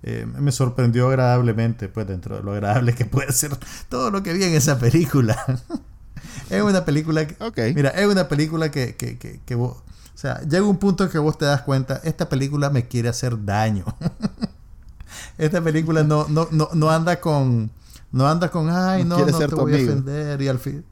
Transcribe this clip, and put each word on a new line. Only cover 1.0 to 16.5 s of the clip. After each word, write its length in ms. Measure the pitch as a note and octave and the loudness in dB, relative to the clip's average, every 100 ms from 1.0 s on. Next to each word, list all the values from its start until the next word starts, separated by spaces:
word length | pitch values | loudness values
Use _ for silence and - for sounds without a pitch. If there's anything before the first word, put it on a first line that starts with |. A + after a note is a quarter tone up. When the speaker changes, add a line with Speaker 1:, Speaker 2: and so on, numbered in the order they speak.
| B2+ | 2
Speaker 1:
agradablemente, 760 | C3 B2 B2 A#2+ A2 A2+ A2+ G2+ | 4 4 4 2 2 0 -2 -6
pues 180 | - G2+ | -6 -6
dentro 300 | F#2 - G#2 | -6 -6 -8
de 60 | |
lo 100 | G2+ | -6
agradable 420 | G2+ G2+ A2+ A#2+ | -4 0 2 2
que 100 | A#2 | 0
puede 280 | G#2 C3+ C3+ | 0 0 0
ser 180 | C3+ D3 C#3+ - - - | -2 -2 -6 -12 -16 -8
todo 200 | B2 C3 | -4 -2
lo 120 | G3 | -2
que 100 | G3 | -2
vi 100 | E3+ | 0
en 100 | F#3 | 2
esa 240 | D#3+ C3+ C3+ | 4 4 2
película. 580 | A#2 D#3+ D#3 C#3 A#2 G#2+ - | 4 4 4 4 4 2 -2
<laughs> 140 | B2+ - E4+ - - - - - - - | -4 -4 -10 -10 -20 -18 -18 -16 -16 -4
Es 140 | F#3+ | 0
una 240 | G#3 F#3+ F3+ | 2 2 2
película 400 | D3 D#3 D#3 D#3 | 0 0 0 -2
que, 100 | - | -6
Speaker 2:
Ok. 140 | A3 A3 A2+ | -8 -2 0
Speaker 1:
mira, 160 | D3 C#3 | 2 2
es 160 | F3 G3+ | 2 2
una 200 | G3 E3+ | 2 2
película 440 | D3 D#3 D#3+ D#3 | 0 0 0 -2
que, 260 | C#3+ A#2+ A2 | -2 -4 -4
que, 220 | A#2+ A#2+ | -8 -8
que, 220 | - B2 | -14 -14
que 100 | - | -6
vos, 220 | A#2+ B2 B2 | -4 -4 -6
o 420 | - - - - | -18 -20 -20 -10
sea, 220 | C#3 B2+ | -8 -6
llega 240 | D#3 E3+ | 0 2
un 140 | G#3 F#3+ | 4 4
punto 320 | G3 F3+ F#3+ | 2 2 0
que 80 | D#3+ | 2
vos 180 | D3+ D3+ | 0 2
te 80 | |
das 160 | D3 C#3+ | 2 0
cuenta, 380 | - C3+ C3 C3 | 2 0 0 -4
esta 280 | E3 - E3 | -4 -4 -2
película 400 | C3+ C#3 D3 C#3+ | 0 0 0 0
me 180 | C#3 A#2 | 0 0
quiere 220 | B2 A#2 | -2 -2
hacer 340 | A#2+ C3 A#2 | -2 -2 -4
daño. 400 | G2+ G2+ A2 G#2 E2+ - E3+ - G#3+ - - - | 0 2 2 0 -4 -4 -6 -4 -6 -4 -10 -10
<laughs> 760 | - - - - - - - - | -20 -20 -20 -20 -18 -16 -18 -2
Esta 220 | D#3 F3 | 0 2
película 400 | E3 D#3 D#3+ D#3+ | 2 2 2 2
no, 240 | D3+ D3+ D3+ | 4 4 2
no, 200 | D3+ D#3+ | 0 2